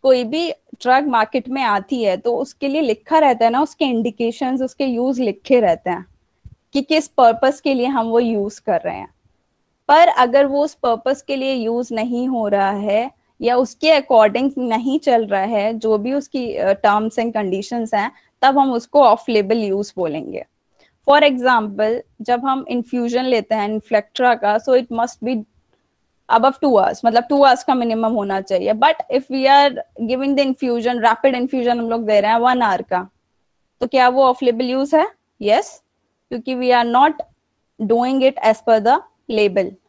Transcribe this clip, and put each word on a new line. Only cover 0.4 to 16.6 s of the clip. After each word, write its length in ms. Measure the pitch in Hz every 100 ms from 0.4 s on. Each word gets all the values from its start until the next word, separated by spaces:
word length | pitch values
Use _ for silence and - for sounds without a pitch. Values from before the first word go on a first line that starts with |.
| 339
ड्रग 560 | - _ - 240 262 294
मार्केट 420 | 233 214 247 247
में 140 | 269
आती 400 | 240 202 196 254
है 140 | 208 185
तो 200 | - 240
उसके 300 | 277 - 277
लिए 140 | 294
लिखा 380 | 277 220 - 320
रहता 260 | 294 233
है 60 | 226
ना, 100 | 247
उसके 240 | 320 -
इंडिकेशंस, 760 | 277 233 233 - 233 233 254 254
उसके 240 | 262 -
यूज 340 | 269 233 254 247
लिखे 400 | 233 202 - 254
रहते 300 | 208 - 180
हैं 160 | 175 180 _ _ _ - - _
कि 80 | 277
किस 260 | 269 320 311
पर्पस 540 | - 240 226 262 277
के 120 | -
लिए 120 | 262
हम 220 | 247 269 226
वो 120 | 226
यूज 400 | 240 214 202 -
कर 220 | - 175
रहे 160 | 208 -
हैं। 180 | - _ _ _ _ _ _ _ -
पर 200 | 302 349
अगर 380 | - 247 269
वो 180 | 277 277
उस 100 | 302
पर्पस 480 | - 247 226 254 277
के 140 | -
लिए 180 | 269 269
यूज 360 | 254 220 233 247
नहीं 360 | 226 240 240 254
हो 200 | 247 208
रहा 240 | 202 196
है 400 | 202 208 208 254 _ _ _
या 140 | 233
उसके 360 | 247 254 - 311
अकॉर्डिंग 600 | 302 269 240 214 233 269 269
नहीं 420 | 247 226 247 302
चल 260 | 294 240
रहा 160 | 208 196
है, 320 | 196 220 208
जो 240 | 226 220 214
भी 160 | 226
उसकी, 420 | 277 285 277 240
अ, 180 | -